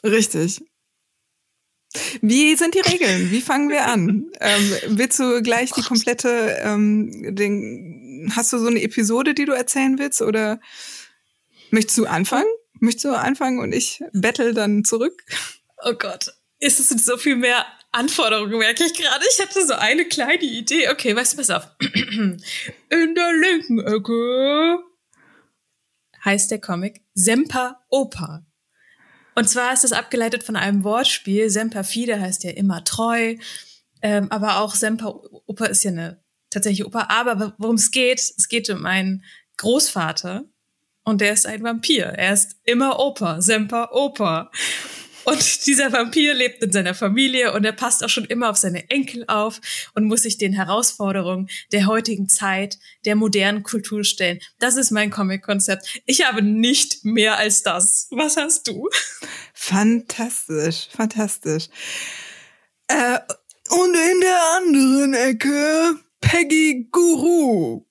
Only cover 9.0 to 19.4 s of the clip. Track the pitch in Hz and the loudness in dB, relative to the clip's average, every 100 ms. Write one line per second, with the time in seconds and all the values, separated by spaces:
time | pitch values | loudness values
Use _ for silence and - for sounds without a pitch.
9 | 214 233 269 285 285 254 247 269 269 262 | 0 2 0 0 0 0 -2 0 0 0
10 | 277 - 220 220 214 220 - - - - | -2 -2 0 0 -2 -4 -10 -18 -16 -16
11 | - _ _ _ _ _ - 220 214 - | -20 _ _ _ _ _ -2 0 2 0
12 | 220 170 190 262 427 453 _ - 226 233 | 0 0 0 0 0 -2 _ 0 0 2
13 | 285 233 247 277 262 247 - 233 - - | -2 -2 -2 -2 -2 -2 -2 -2 -4 -6
14 | 330 202 214 220 240 226 208 208 208 226 | -6 0 0 2 0 2 2 2 2 0
15 | 277 - - - - - _ _ 240 233 | -2 -4 -10 -10 -8 -14 _ _ -6 -4
16 | 190 175 - _ _ _ 285 269 - 233 | -6 -6 -10 _ _ _ 0 2 2 2
17 | 233 240 294 247 247 247 - - _ 240 | 0 2 0 2 2 0 -2 -12 _ -2
18 | 262 - 226 214 202 226 220 233 339 330 | 0 0 2 0 0 0 2 2 0 0
19 | 302 269 392 440 | -2 2 2 2